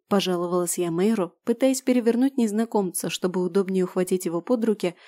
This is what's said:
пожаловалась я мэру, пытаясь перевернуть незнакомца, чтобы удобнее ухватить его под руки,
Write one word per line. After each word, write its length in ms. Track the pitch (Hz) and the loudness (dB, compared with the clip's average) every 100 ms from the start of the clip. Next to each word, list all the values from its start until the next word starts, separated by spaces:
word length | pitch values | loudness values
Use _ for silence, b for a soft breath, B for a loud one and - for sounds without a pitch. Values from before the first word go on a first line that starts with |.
| _ | _
пожаловалась 720 | 202 185 175 175 180 175 - | 0 2 -2 0 -2 -2 -2
я 120 | 175 | -2
мэру, 440 | 165 202 226 175 - | 0 2 2 -2 -4
пытаясь 380 | - 233 269 262 | -4 0 2 2
перевернуть 540 | - 247 226 233 269 269 | 0 2 2 2 0 2
незнакомца, 760 | 226 208 226 208 190 - 180 | 0 0 -2 0 -2 -4 -6
чтобы 320 | - 185 185 | -4 -2 -2
удобнее 420 | 180 185 185 190 | 0 0 0 0
ухватить 400 | 180 190 180 185 | 0 -2 -2 -2
его 160 | 175 170 | -2 -4
под 240 | - 254 | -2 0
руки, 300 | 220 208 175 b | 0 0 -4 b